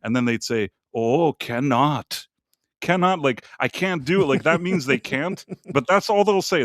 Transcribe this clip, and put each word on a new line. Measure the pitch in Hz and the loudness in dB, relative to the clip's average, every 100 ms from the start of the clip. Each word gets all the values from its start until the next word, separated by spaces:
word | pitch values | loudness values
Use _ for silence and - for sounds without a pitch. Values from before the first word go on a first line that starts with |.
And | 120 120 | -2 0
then | 120 | 0
they'd | 113 | -2
say, | - 117 101 _ _ | -2 -2 -2 _ _
Oh, | - 113 135 165 | -4 0 2 0
cannot. | 127 - 120 139 120 143 143 - - - _ _ _ _ _ | -2 -6 -4 0 2 2 0 -6 -12 -14 _ _ _ _ _
Cannot, | - 180 180 185 | -2 2 2 2
like, | 139 120 - - | 0 -2 -8 -6
I | - | -4
can't | - 185 180 131 | -2 -4 -4 -2
do | 185 | 0
it. | 170 | 2
Like, | 135 | 2
that | 151 170 | 2 0
means | 175 185 131 | 0 -2 0
they | 131 | -2
can't, | - 135 160 190 - 190 - | -2 -6 -4 -8 -12 -18 -4
but | 139 127 | -4 2
that's | 190 - | 0 2
all | 202 | 2
they'll | 202 196 | 4 2
say. | - 180 | 2 0